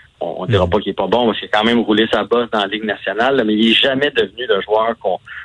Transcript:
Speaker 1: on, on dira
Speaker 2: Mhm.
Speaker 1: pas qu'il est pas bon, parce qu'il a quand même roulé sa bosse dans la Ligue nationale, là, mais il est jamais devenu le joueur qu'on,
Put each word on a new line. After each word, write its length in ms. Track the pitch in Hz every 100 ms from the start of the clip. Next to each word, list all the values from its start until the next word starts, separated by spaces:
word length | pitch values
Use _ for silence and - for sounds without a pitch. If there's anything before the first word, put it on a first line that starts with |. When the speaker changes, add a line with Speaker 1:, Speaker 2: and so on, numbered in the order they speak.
| - _
Speaker 1:
on, 160 | 85 -
on 80 | -
dira 180 | 101
Speaker 2:
Mhm. 60 | 87
Speaker 1:
pas 80 | 104
qu'il 100 | 101
est 40 |
pas 120 | - 95
bon, 200 | 113 117
parce 120 | 98
qu'il 100 | 95
a 60 | 107
quand 60 |
même 160 | 110 120
roulé 260 | 104 107 113
sa 120 | 113
bosse 260 | 101 117 117
dans 100 | 110
la 60 | 98
Ligue 180 | 107
nationale, 520 | 110 98 95 101 127 139
là, 80 |
mais 100 | 107
il 160 | 107 113
est 40 |
jamais 360 | 117 139 135 147
devenu 360 | 117 101 110 123
le 120 | 98
joueur 320 | 95 107 113 110
qu'on, 180 | 101 87 - -